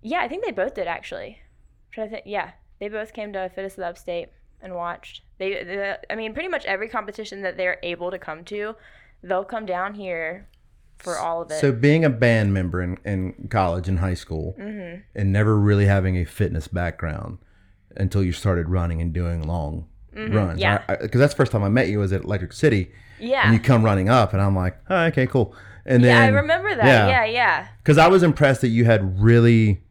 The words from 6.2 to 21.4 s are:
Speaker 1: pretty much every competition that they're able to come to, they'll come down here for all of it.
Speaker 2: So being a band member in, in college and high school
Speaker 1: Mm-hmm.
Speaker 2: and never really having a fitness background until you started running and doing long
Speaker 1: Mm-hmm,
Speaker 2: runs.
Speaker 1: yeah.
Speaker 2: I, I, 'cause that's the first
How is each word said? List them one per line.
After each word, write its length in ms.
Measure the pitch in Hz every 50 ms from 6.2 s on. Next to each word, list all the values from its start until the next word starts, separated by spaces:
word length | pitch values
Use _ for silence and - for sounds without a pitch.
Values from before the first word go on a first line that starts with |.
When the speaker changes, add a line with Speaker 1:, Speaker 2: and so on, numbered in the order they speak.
| 226 220 220
Speaker 1:
pretty 140 | 269 330 370
much 160 | 349 285 -
every 240 | - 196 190 208 226
competition 540 | 226 233 208 196 202 - 220 208 - 196 202
that 140 | 185 180
they're 220 | - 185 180 180 - -
able 280 | 175 170 170 175 180
to 80 | 185 180
come 260 | - - 156 160 170
to, 280 | 165 208 208 208 214 220 220 _ - - - _ _ _ _ -
they'll 220 | 180 190 185 196
come 220 | 190 - 226 214
down 280 | 196 180 175 185 196 208
here 540 | 208 202 185 175 165 165 160 175 190 208 - _ _ _ _ _ _ _ _ _ -
for 200 | - 185 170 -
all 240 | - 165 170 165 170
of 80 | 165
it. 100 | 151 156
Speaker 2:
So 120 | 156 143 131
being 320 | 113 120 143 147 160 165
a 60 | 151
band 420 | 131 110 127 120 117 113 107 101 98
member 280 | 98 90 90 82 90 90
in, 160 | 87 90 - _
in 440 | 101 101 95 92 92 85 - - 101
college 380 | - 107 95 90 85 87 90 90
and 100 | 95 87
high 160 | 90 95 90
school 400 | 87 - - 82 80 78 82 95 -
Speaker 1:
Mm-hmm. 420 | - 208 311 - 185 175 165 185 208 _ _
Speaker 2:
and 180 | - 101 98 95
never 260 | 101 107 107 110 104
really 280 | 101 104 104 101 101
having 300 | 98 101 98 92 95 92
a 80 | 90 85
fitness 440 | - - - 104 82 80 80 78 -
background 680 | - 92 87 85 80 - - 80 76 73 - - - - _ _ _ _ _ _ _ _ _ _ -
until 260 | - 98 92 - 101 95
you 100 | 90 85
started 360 | - - 101 92 87 85 78
running 320 | 92 92 87 85 85 80
and 120 | 82 85 78
doing 300 | 85 87 85 85 82 78
long 400 | 76 85 87 78 73 78 78 80 - - - - - -
Speaker 1:
Mm-hmm, 200 | - 220 - 98
Speaker 2:
runs. 240 | 107 101 90 82 82
Speaker 1:
yeah. 220 | - 175 107 101 - -
Speaker 2:
I, 40 | 98
I, 40 |
'cause 220 | - - 107 - 123
that's 120 | 139 147 -
the 60 |
first 140 | -